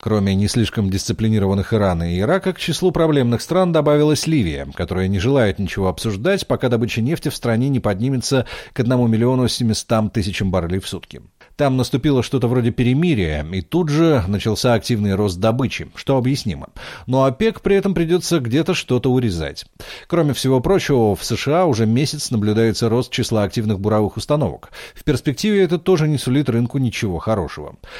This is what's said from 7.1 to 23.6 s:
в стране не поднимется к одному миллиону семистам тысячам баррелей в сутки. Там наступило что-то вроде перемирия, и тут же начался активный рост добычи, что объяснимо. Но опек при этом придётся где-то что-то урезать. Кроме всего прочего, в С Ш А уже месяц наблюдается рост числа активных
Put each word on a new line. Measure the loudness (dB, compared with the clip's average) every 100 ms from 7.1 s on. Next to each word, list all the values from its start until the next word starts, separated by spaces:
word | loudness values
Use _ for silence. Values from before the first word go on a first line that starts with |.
| -2 -4
в |
стране | -4 -2 0 0
не | 0
поднимется | 0 -2 -2 -2 0 0 -2 -8 -10
к | -4
одному | 0 2 2
миллиону | 2 2 2 0
семистам | 0 0 -2 0 0 0
тысячам | -2 -2 -2 -2
баррелей | -2 -2 -4
в | -6
сутки. | -12 -12 -20 -20 _ -12 -2
Там | 0 2
наступило | 0 0 2 2
что-то | 0 0 0
вроде | 2 0
перемирия, | 2 2 2 2 0 0 -4 -4
и | -6
тут | -2 -2 0
же | 2 4 2 0
начался | -2 -2 0 2
активный | 0 0 0 0 0
рост | 0 0
добычи, | 0 0 -2 -4 -12 -8
что | -2 0
объяснимо. | 0 -2 -4 -6 -10 -16 -18 -14 -2
Но | 2
опек | 2 2 -2 0
при | 0
этом | 2 2
придётся | 0 2 0 2 0
где-то | 0 0 0
что-то | -2 0 0 2
урезать. | 2 0 -2 -6 -10 -18 -18 -18 -18 -2
Кроме | 0 2
всего | 0 2 2
прочего, | 2 0 2 2 2 0
в |
С | -2 -4
Ш | 0 2
А |
уже | 2 2 2
месяц | 2 0 -4 -4
наблюдается | -2 0 2 2 2 0
рост | 0 -2
числа | -4 -2 0
активных | 0 -2